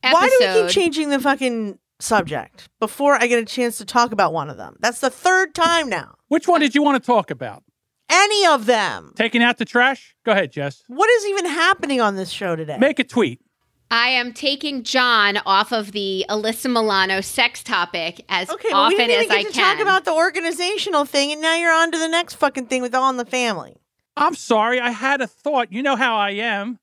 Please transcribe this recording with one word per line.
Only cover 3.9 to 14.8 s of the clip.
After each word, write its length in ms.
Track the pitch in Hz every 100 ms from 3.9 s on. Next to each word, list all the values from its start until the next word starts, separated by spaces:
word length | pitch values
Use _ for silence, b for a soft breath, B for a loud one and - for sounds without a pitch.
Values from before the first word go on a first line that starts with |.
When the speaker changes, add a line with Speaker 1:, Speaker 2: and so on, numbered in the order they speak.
| 254 240
Speaker 1:
about 200 | 208 180
one 180 | 160 147
of 60 | 123
them? 200 | 85 -
That's 200 | 226 233
the 100 | 262
third 440 | - 359 370 381
time 340 | - 330 339 294
now. 280 | 180 - _ _
Speaker 3:
Which 220 | 311 -
one 120 | 339
did 140 | 294
you 80 | 285
wanna 180 | 294 269
talk 300 | - 240 170
about? 320 | 135 123 98 _ _ _ _ _
Speaker 1:
Any 360 | 330 403 415 370
of 180 | 285 214
them. 460 | 233 190 104 76 -
Speaker 3:
Taking 260 | 226 240
out 160 | 240 233
the 80 | 226
trash? 500 | 240 247 269 - _
Go 80 | -
ahead, 180 | 202 160
Jess. 320 | 147 143 - _
Speaker 1:
What 220 | 254 427
is 160 | 480 415
even 180 | 392
happening 560 | 359 302 339 392 285 269
on 160 | 220 196
this 140 | 185
show 260 | - 190 165
today? 220 | 156 143
Speaker 3:
Make 200 | 262 277
a 60 |
tweet. 360 | 262 - 185 175 _ _ _ _ _
Speaker 2:
I 180 | 233 240
am 240 | 254 240
taking 500 | 240 285 277 302 269